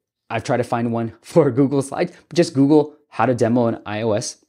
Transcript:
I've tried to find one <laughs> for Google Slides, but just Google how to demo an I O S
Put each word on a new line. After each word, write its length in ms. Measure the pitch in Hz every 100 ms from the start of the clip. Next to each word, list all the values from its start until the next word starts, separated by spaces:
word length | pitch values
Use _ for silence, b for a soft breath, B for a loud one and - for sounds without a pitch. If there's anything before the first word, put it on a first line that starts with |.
| _ _ -
I've 140 | 113
tried 140 | - 120
to 80 | 120
find 260 | 120 120
one 220 | 113 117 -
<laughs> 40 |
for 280 | - 175 143
Google 320 | 117 135 139
Slides, 300 | 135 - 175 - -
but 80 | 143
just 180 | -
Google 440 | 135 139 151 147 - _
how 180 | - 123
to 80 |
demo 340 | 120 117 123 117
an 120 | - 101
I 160 | 107
O 100 | 113
S 260 | 104 - -